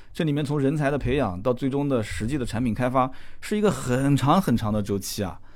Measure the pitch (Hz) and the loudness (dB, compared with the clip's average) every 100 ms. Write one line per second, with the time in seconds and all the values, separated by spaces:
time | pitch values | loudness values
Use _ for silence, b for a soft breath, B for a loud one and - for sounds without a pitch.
0 | b - 160 143 139 147 135 156 139 143 | b -4 -2 0 -2 0 0 2 0 0
1 | 120 143 113 90 120 123 139 139 143 127 | 0 0 0 0 0 0 0 0 0 0
2 | 107 - 110 143 117 113 127 104 127 131 | 0 -2 -2 -2 -2 -2 0 0 0 2
3 | 131 B B B - 208 208 135 135 123 | 0 B B B -4 2 2 2 0 2
4 | 139 139 127 180 156 113 110 107 101 101 | 4 4 6 4 4 2 2 0 0 -2
5 | - - 95 - b | -4 -4 -4 -6 b